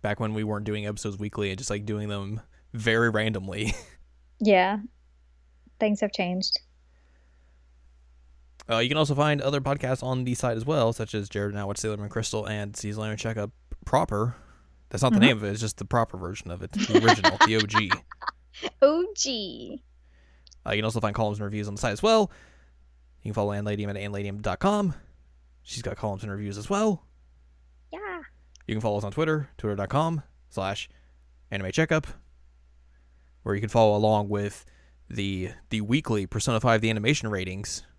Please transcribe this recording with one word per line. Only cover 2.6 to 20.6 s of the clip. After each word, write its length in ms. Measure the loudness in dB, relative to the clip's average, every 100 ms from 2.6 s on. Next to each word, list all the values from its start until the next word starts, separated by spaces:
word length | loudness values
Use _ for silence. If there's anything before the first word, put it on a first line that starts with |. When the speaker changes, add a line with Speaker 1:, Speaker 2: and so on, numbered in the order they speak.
| _
Speaker 1:
very 360 | -2 2 4 4
randomly. 640 | 2 0 -2 -6 -4 -2 -2
<laughs> 40 | -8 -20 -20 _ _ _
Speaker 2:
Yeah. 360 | 4 6 4 0 -6 _ _ _ _ _ _ _ -20 _
Things 220 | 0 2
have 100 | -2
changed. 480 | -2 -2 -2 -2 -4 _ _ _ _ _ _ _ _ _ _ _ _ -20 -20 -20 -20 -20 -20 -20 -20 -2
Speaker 1:
Uh, 100 | 2
you 100 | 2
can 100 | 2
also 160 | 2
find 280 | 4 2 2
other 180 | 0 -2
podcasts 400 | -2 -2 -2 -2
on 220 | -2 -2
the 100 | -2
site 220 | -2 0 -2
as 80 | 0
well, 280 | 2 2
such 200 | 0 -4
as 140 | -4 -4
Jared 220 | -4 -4
and 80 | -4
I 60 | -6
Watch 120 | -4
Sailor 200 | -4 -4
Moon 120 | -4
Crystal 360 | -4 -2 -4 -4
and 280 | -6 -6 -6
Season 260 | -6 -4
eleven 160 | -6 -4
Checkup 340 | -4 -4 -6 -8 _ -14 0
proper. 500 | 2 2 0 0 -2 -18 -20 -20 -20 _
That's 140 | 0
not 80 | 4
the 60 | 8
Speaker 2:
Mm-hmm. 60 | 6
Speaker 1:
name 100 | 6
of 60 |
it, 60 | 0
it's 80 | -2
just 180 | -4 -6
the 80 | 0
proper 320 | 0 0 -2
version 320 | -8 -8 -10
of 120 | -10
it. 80 | -6
The 320 | -4 4 6 6
original, 320 | 6 4 4 4
the 120 | 4
O 40 |
G. 300 | 2 0 0 -2 -4 -10 -10 -10
Speaker 2:
<laughs> 460 | _ -10 -10 4
O 240 | 6 6 -2 -2
G. 680 | -2 -2 -6 -10 -12 -14 _ _ _ _ _ _ -20 -14